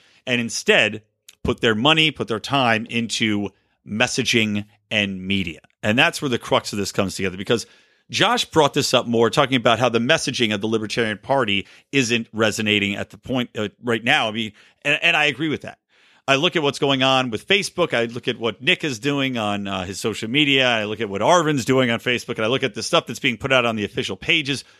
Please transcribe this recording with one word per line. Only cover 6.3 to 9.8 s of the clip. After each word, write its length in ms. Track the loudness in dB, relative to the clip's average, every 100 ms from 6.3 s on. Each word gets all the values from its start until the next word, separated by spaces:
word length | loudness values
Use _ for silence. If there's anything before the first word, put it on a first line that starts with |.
| -4
crux 340 | 0 0 0
of 60 | -4
this 120 | -4
comes 240 | -2 -4 -2
together, 220 | -6 -4
because 300 | -2 -2 -4 _ _ _ -8
Josh 340 | 0 0 0 0
brought 300 | 2 2 2
this 180 | 2
up 140 | 2 2
more, 240 | 2 4
talking 240 | 4 2 4
about 240 | 4
how 100 | 4